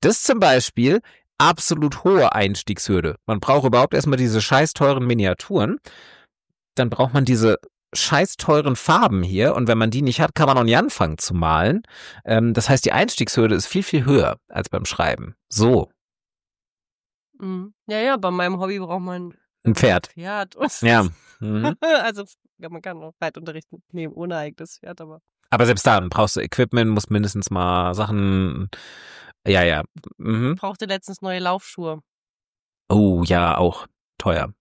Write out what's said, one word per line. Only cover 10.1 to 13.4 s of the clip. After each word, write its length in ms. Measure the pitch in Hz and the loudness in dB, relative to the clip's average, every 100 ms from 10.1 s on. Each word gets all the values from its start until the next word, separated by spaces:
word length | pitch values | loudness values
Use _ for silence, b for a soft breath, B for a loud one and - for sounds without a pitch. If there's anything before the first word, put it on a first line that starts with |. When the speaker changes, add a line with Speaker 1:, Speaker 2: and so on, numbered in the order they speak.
| 120 | 0
Speaker 1:
hat, 140 | 160 | -2
kann 120 | - 147 | 0 2
man 120 | 135 | 4
auch 60 | |
nicht 120 | 117 120 | 4 2
anfangen 420 | 247 - 85 78 | 2 -2 -4 -4
zu 160 | - | -4
malen. 480 | 90 82 78 95 185 - B B B | -2 0 2 2 0 -4 B B B
Ähm, 280 | - 113 117 | -2 0 2
das 140 | 113 - | 0 2
heißt, 160 | 135 | 2
die 80 | - | 2
Einstiegshürde 600 | 110 214 - 117 - | 0 0 -2 -2 2